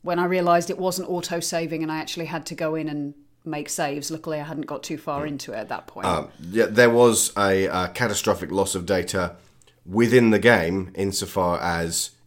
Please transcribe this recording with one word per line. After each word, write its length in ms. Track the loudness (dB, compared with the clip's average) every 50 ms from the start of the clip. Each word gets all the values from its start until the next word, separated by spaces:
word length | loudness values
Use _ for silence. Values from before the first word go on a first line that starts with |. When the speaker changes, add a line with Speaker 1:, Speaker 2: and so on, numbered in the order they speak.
Speaker 1:
when 160 | -4 -2 0
I 80 | 0 0
realised 460 | 0 0 2 4 4 4 4 2 -2
it 80 | -6 -4
wasn't 280 | -2 -4 -4 -4 -6 -4
auto-saving 720 | -6 -6 -4 -4 -6 -6 -4 -4 -4 -4 -4 -4 -4 -6 -4
and 80 | -4
I 60 | -6 -6
actually 260 | -8 -8 -8 -8 -8
had 220 | -8 -8 -10 -8
to 80 | -10 -8
go 180 | -6 -4 -4 -4
in 160 | -4 -4 -6
and 240 | -6 -6 -8 -8 -10 -14 _ _ _ _ _
make 220 | -10 -8 -8 -8
saves. 420 | -8 -6 -4 -4 -4 -4 -6 -8 -8
Luckily, 300 | -10 -10 -8 -8 -8 -6
I 40 | -8
hadn't 240 | -8 -10 -10 -8
got 160 | -8 -10 -10 -8
too 140 | -10 -12
far 260 | -10 -8 -6 -6 -6 -6
Speaker 2:
Mm. 60 | -6
Speaker 1:
into 220 | -8 -10 -10 -10
it 60 | -10
at 100 | -10 -8 -10
that 160 | -10 -12 -12
point. 180 | -16 -14 -6 -4
Speaker 2:
Um, 220 | -2 -2 -2 -4 -8 -16 -16
yeah, 260 | -14 -4 0 0 0
there 240 | 4 6 6 8 8
was 440 | 8 8 6 6 6 4 0 0 0
a, 300 | 2 4 4 4 4 2
uh, 200 | 2 0 -2 -2 -2
catastrophic 600 | -2 -2 -2 0 0 0 0 0 0 0 -2 -4
loss 220 | -2 -2 -2 0 -2
of 100 | -6 -2
data 500 | 0 -2 -2 -2 -2 -4 -4 -4 -4 -6 -14 _ _ _ _ _ _ _ _ _
within 440 | -2 2 2 4 6 6 6 8 8
the 100 | 4 6
game 520 | 6 6 6 6 4 0 -2 -2 -4 -6 -4
insofar 640 | -2 -2 -2 -2 -4 -6 -4 -2 -2 0 0 0 0
as 520 | -2 -2 -2 -2 -2 -4 -4 -6 -6 -6 _ _ _